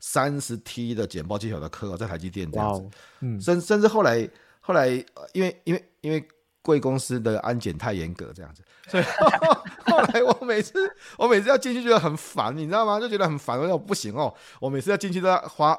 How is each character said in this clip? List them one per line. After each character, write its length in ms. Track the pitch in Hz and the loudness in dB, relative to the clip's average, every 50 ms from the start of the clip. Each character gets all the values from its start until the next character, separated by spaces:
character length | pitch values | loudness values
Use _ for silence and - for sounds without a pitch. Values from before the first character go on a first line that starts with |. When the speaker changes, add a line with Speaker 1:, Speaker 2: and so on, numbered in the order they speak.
Speaker 1:
三 380 | - - - 143 131 143 143 143 | -8 -4 -2 0 0 0 -2 -4
十 160 | - - 117 107 | -6 -8 -8 -10
T 360 | - - - 120 120 117 120 | -10 -12 -10 -8 -6 -6 -4
的 120 | 107 101 | -4 -4
简 200 | 90 - 85 76 | -6 -6 -8 -6
报 120 | 90 104 101 | -6 -6 -6
技 100 | 110 110 | -4 -6
巧 100 | 104 73 | -6 -6
的 80 | 78 80 | -8 -10
课， 280 | - - 110 98 90 | -10 -10 -10 -8 -8
在 100 | 87 104 | -8 -8
台 120 | 87 85 80 | -8 -8 -8
积 100 | 87 90 | -10 -10
电 220 | 87 98 90 78 | -8 -8 -8 -6
这 80 | 73 107 | -4 -2
样 160 | 107 104 98 | -2 -2 -2
子。 60 | 95 | -4
Speaker 2:
哇 40 | 95 | -6
哦， 40 | 101 - - - - _ - | -10 -18 -20 -20 -20 _ -10
嗯。 200 | 135 123 110 98 | -8 -6 -6 -4
Speaker 1:
甚-， 180 | 98 175 175 175 | 0 0 0 0
甚 200 | 170 - 214 208 | 2 2 2 4
至 80 | 208 214 | 4 4
后 140 | 214 220 | 4 4
来， 260 | 180 123 117 117 110 - - _ _ _ _ _ | 2 4 2 2 -2 -4 -8 _ _ _ _ _
后 140 | _ - 180 | _ 0 2
来， 140 | 156 131 127 123 131 - _ - | 2 4 2 2 -2 -4 _ -18
呃， 120 | - - - | -20 -16 -6
因 100 | - 185 | -2 -2
为， 180 | 185 180 - - - | -2 -2 -4 -6 -4
因 80 | - | -2
为， 120 | 180 180 - _ _ _ | -2 -2 -4 _ _ _
因 100 | - 151 | -6 -4
为 100 | 160 151 147 - _ _ _ _ _ _ | -4 -4 -4 -8 _ _ _ _ _ _
贵 180 | - 151 151 139 | 0 2 2 2
公 200 | 113 131 135 127 | 2 0 -2 -2
司 200 | - - 123 120 | -2 -4 -4 -2
的 220 | 113 113 107 - | -2 0 -2 -2
安 180 | - 117 120 117 | -2 -2 -2 -2
检 180 | - 98 80 | -4 -6 -6
太 180 | 78 - 117 101 | -4 -4 -4 -4
严 180 | 87 80 85 85 | -4 -4 -6 -8
格 180 | - 82 52 | -10 -12 -14
这 100 | 87 92 | -16 -16
样 120 | 80 76 76 | -18 -20 -20
子， 80 | - - _ _ _ - | -20 -20 _ _ _ -10
所 140 | - - 180 | -4 0 0
以 20 | |
<laughs> 800 | - - - - - 294 - - 320 320 - - - 185 - - - | 0 0 2 4 6 6 6 6 6 4 4 4 0 -10 -14 -4 0
后 160 | - 330 302 | 4 4 6
来 220 | 240 247 233 240 | 4 4 4 4
我 240 | 247 254 - - 254 | 4 4 2 2 0
每 160 | 240 214 214 | -2 0 -2
次， 100 | - - - 381 381 - - - - - - - | -2 -2 -2 -2 -2 -2 -4 -10 -20 -12 -4 0
我 80 | 226 | 2
每 140 | 247 226 202 | 4 4 4
次 80 | 202 254 | 6 4
要 100 | 277 254 | 4 4
进 160 | 269 254 240 | 2 0 -4
去 80 | 254 | 0
觉 80 | 233 233 | 2 4
得 80 | 226 196 | 4 4
很 180 | 165 151 151 | 4 2 -2
烦， 400 | 160 - - - 143 104 113 139 | -4 -10 -8 -4 -2 -2 -2 -2
你 100 | 160 156 | -4 -4
知 40 | 156 | -2
道 160 | 196 226 226 | 0 0 0
吗？ 140 | 214 208 214 | 0 0 -2
就 80 | 240 233 | -2 -2
觉 100 | 208 196 | 0 0
得 100 | 190 160 | 0 0
很 80 | 147 | -2
烦， 220 | 139 - 127 120 127 | -2 -4 -4 -4 -2
我 80 | 160 | 0
说 100 | 185 180 | -2 -2
：“不 160 | 139 110 - | -2 -4 -4
行 220 | 202 - - 104 104 | -6 -6 -6 -6 -4
哦。” 180 | 139 143 110 - - - - - - | -4 -4 -4 -6 -10 -20 -20 -12 -8
我 100 | 127 135 | -6 -4
每 100 | 139 135 | -4 -4
次 80 | - 196 | -2 0
要 80 | 202 | -2
进 160 | - 208 190 | -2 -2 -4
去 80 | 175 185 | -4 0
都 60 | 180 | 2
要 100 | 185 180 - | 2 2 2
花 300 | - - - - 151 156 170 | 0 -4 -2 0 2 2 2